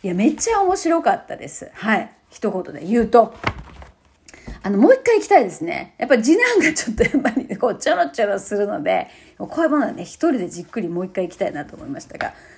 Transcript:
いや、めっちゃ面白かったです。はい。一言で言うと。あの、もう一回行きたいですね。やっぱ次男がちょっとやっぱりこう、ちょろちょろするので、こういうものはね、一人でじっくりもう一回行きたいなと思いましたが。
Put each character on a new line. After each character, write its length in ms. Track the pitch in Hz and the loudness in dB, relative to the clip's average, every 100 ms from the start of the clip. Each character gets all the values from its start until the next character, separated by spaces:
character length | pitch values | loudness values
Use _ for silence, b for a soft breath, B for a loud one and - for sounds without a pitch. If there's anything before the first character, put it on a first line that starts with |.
い 20 | 185 | -4
や、 80 | |
め 140 | 180 254 | 0 2
っ 60 | 311 | 2
ち 180 | 453 | 0
ゃ 60 | 427 | 2
面 140 | 381 381 | 2 0
白 260 | 330 330 | 0 2
か 120 | - | 2
っ 120 | 190 - | 0 -4
た 100 | - | -14
で 120 | - | -12
す。 200 | - - | -14 -16
は 220 | - 214 202 | -6 -2 -2
い。 160 | - _ _ | -2 _ _
一 220 | - 214 | -8 -4
言 200 | 190 - | -4 -8
で 140 | - 180 | -10 -2
言 160 | 233 | 0
う 40 | 220 | 6
と。 260 | 240 214 - - - - - - _ _ _ - B B B | 6 6 0 -6 -6 -10 -20 -20 _ _ _ -20 B B B
あ 80 | 196 | -4
の、 80 | 202 | 4
も 120 | 311 | 6
う 40 | |
一 40 | 523 | 6
回 160 | 480 427 | 4 2
行 60 | |
き 40 | - | 6
た 120 | 381 | 4
い 40 | |
で 60 | 196 | 4
す 140 | - | -2
ね。 320 | 165 - - - | -8 -8 -10 -6
や 80 | - | 2
っ 20 | |
ぱ 80 | 226 | 4
次 200 | 226 370 | 4 4
男 240 | 494 427 | 4 2
が 120 | 311 | 2
ち 180 | 311 - | 0 -2
ょ 20 | |
っ 40 | 220 | 0
と 60 | |
や 80 | - 294 | 0 0
っ 20 | |
ぱ 100 | 240 | 0
り 260 | 247 - 190 | -2 -6 -2
こ 120 | 240 | -2
う、 60 | |
ち 160 | 190 - | -2 -2
ょ 60 | 349 | 0
ろ 120 | 349 | -2
ち 120 | - | -2
ょ 60 | 208 | -2
ろ 100 | 196 | -2
す 160 | - | -4
る 140 | 202 208 | -4 -2
の 160 | 208 | -4
で、 240 | - 92 B B B - | -2 -2 B B B -14
こ 120 | - 311 | -8 -2
う 20 | |
い 40 | 320 | 0
う 20 | |
も 100 | 294 | 2
の 80 | - | 0
は 60 | |
ね、 100 | - | -6
一 280 | 175 - 330 | -14 -2 0
人 40 | |
で 140 | 254 175 | 0 -4
じ 120 | 170 | -10
っ 60 | 170 | -10
く 140 | 233 | -8
り 80 | 170 | -6
も 120 | 175 | -4
う 60 | 185 | -6
一 20 | |
回 180 | 190 175 | -6 -6
行 80 | |
き 20 | - | -4
た 120 | - | -6
い 40 | |
な 120 | 147 | -6
と 100 | - | -12
思 100 | - - | -14 -14
い 20 | |
ま 80 | 139 | -14
し 60 | |
た 120 | - - | -12 -10
が。 180 | 117 B B | -10 B B